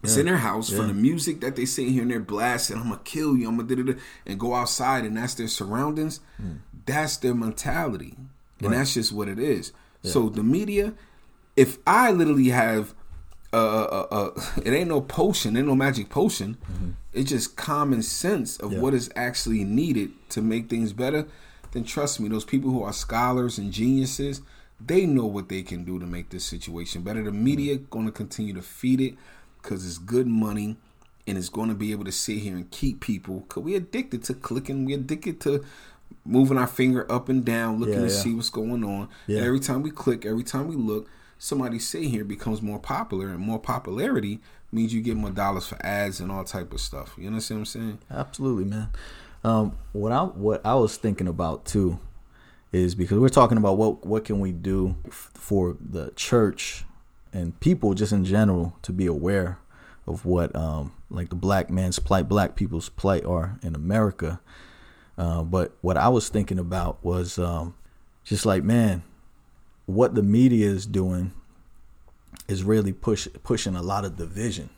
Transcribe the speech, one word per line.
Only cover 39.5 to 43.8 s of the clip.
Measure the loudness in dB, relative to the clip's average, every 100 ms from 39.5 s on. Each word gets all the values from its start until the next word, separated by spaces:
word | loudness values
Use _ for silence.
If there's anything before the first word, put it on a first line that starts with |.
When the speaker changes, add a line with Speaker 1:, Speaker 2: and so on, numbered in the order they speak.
| 2
Speaker 1:
time | 0 -2
we | -2
click, | -2 0 0 0
every | -4
time | -2 -4 -4
we | -2
look, | -2 -2 -6 -20 -20 _
somebody | -4 -2 -2 -2
sitting | -6 -4 -2
here | -2 -2
becomes | -6 -4 -2
more | -4 -6
popular, | -6 -6 -4 -4 -4
and | -6
more | -4 -4
popularity | -4 -6